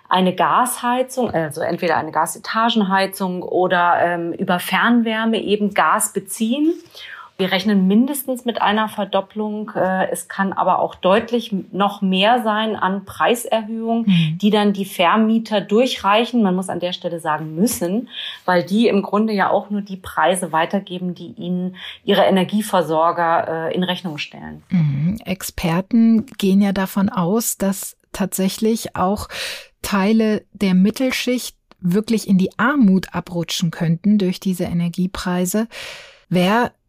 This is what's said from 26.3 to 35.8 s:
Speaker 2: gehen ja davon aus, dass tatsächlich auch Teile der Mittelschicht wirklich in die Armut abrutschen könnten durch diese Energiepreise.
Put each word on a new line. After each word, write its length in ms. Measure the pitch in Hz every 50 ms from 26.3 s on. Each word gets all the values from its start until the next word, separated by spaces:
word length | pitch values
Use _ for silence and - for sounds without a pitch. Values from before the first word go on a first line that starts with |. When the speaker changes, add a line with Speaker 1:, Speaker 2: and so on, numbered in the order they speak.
| - -
Speaker 2:
gehen 240 | 202 185 190 202
ja 100 | 208 196
davon 380 | 190 196 190 185 - 202 196 208
aus, 480 | - 190 170 170 208 233 220 - - -
dass 400 | 196 196 196 - - - - _ _ _ -
tatsächlich 800 | - 196 180 - - 185 190 - - 220 214 233 226 - - -
auch 320 | - 185 185 208 214 - - - - - - - - - - _ _
Teile 640 | - - 208 196 190 208 226 220 220 214 214 - - _ -
der 200 | - 208 190 185
Mittelschicht 840 | 185 190 214 220 - 262 254 247 - - 247 254 240 - - - _ _ _ _ _
wirklich 480 | 185 175 175 214 220 - 226 208 - -
in 80 | 196 180
die 200 | 185 - - -
Armut 560 | 202 254 294 285 226 190 190 190 - - -
abrutschen 580 | 175 - - 180 170 165 - - - 185 165
könnten 480 | - - 165 160 165 165 - 202 214 208
durch 200 | 185 180 185 -
diese 240 | - 190 180 175 180
Energiepreise. 1040 | - 170 170 175 175 170 185 180 185 - - - 185 180 180 180 180 - 214 226 - - -